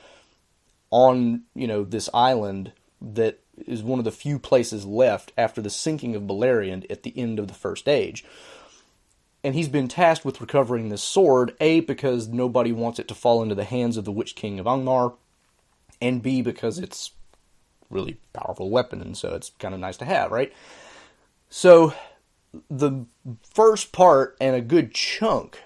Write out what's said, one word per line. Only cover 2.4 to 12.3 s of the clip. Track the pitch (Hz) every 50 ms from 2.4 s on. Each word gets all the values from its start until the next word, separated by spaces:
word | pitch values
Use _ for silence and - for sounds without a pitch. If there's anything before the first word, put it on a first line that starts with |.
| 104 101 98 98 95 - - _ _ _ _ -
that | 135 117 104 117 113 110 - - _ _ _ - -
is | - 120 110 107
one | 117 131 127
of | 113
the | 110
few | - - - 147 147 127
places | - - 139 127 117 - 113 104 101
left | 98 104 117 127 117 104 92 - - -
after | - 117 110 - 113
the | 104 101
sinking | - - - 160 156 139 127 120 110
of | 104 101
Beleriand | 98 98 101 123 131 123 110 101 95 92 92 - -
at | 101 - -
the | 117 -
end | - 120 117 110 107
of | 104
the | 95 -
First | - - 95 90 - -
Age. | 135 147 123 95 - - - - - - - - - - - - - _ _ _ _ _ _ _ _ _ _ _ _ _ _ -
And | 139 131
he's | 123 131 139
been | 135 143 131
tasked | 123 - - 180 165 160 - -
with | 135 123 -
recovering | 120 - - 139 131 117 123 117 113 107
this | 104 101 -
sword, | - - 196 190 151 131 127 123 113 - -
A, | 151 160 160 165
because | 160 - 135 - 143 131 123 120 113
nobody | 110